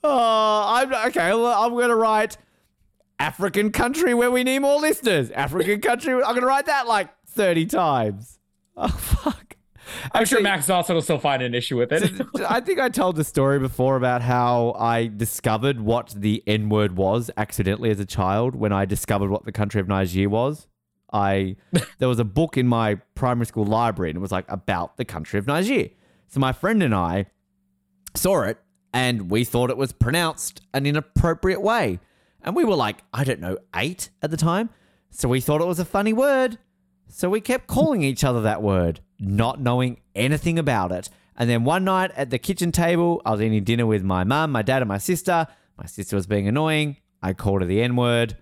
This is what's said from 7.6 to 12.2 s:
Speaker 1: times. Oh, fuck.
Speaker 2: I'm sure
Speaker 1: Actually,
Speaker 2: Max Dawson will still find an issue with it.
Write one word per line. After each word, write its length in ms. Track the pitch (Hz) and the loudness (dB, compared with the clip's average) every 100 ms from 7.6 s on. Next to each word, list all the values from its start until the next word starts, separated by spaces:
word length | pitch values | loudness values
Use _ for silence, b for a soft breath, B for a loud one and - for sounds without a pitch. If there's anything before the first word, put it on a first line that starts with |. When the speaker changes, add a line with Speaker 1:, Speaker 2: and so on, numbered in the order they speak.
| 160 | 0
Speaker 1:
times. 720 | - 170 135 110 101 113 - _ _ _ - | 0 2 2 0 -4 -12 -20 _ _ _ -6
Oh, 100 | - | -4
fuck. 680 | - - - - - - - _ - B B 135 | -4 -2 -2 -2 -6 -12 -20 _ -20 B B -4
Speaker 2:
I'm 120 | - 226 | 0 2
sure 120 | 254 | 2
Speaker 1:
Actually, 40 | |
Speaker 2:
Max 240 | 202 190 139 | 2 0 2
Dawson 280 | 180 170 170 | 0 2 0
will 60 | |
still 160 | - 151 | 0 0
find 220 | 151 135 | 0 0
an 100 | 127 | 0
issue 240 | 120 120 123 | -2 -2 -2
with 140 | 123 | 0
it. 200 | 156 196 - | 2 0 -2